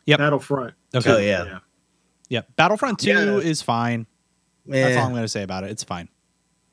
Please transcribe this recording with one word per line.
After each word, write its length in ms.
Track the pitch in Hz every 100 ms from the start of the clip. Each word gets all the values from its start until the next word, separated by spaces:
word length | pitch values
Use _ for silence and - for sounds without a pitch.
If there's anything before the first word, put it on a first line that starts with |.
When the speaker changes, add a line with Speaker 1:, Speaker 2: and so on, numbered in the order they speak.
| -
Speaker 1:
Yep. 140 | 147
Speaker 2:
Battlefront. 540 | 147 139 - 139 120 - _
Speaker 1:
Okay. 180 | 131 110
Speaker 3:
Oh, 60 | 117
yeah. 280 | 101 95 90
Speaker 2:
Yeah. 140 | 92 - _ _ _ _ _ _
Speaker 1:
Yep. 260 | 117 - -
Battlefront 420 | 165 214 269 214
two 100 | -
Speaker 3:
Yeah. 280 | 202 202 202
Speaker 1:
is 240 | 165 156
fine. 440 | - 117 117 117 113 _ _ _ _ _ -
That's 300 | 139 131 123
Speaker 3:
Eh. 40 |
Speaker 1:
all 80 | 117
I'm 60 |
gonna 140 | 120 113
say 140 | 107
about 200 | 95 92
it. 80 | 98
It's 120 | 104
fine. 260 | - 90 85 _ _ _ _ _ _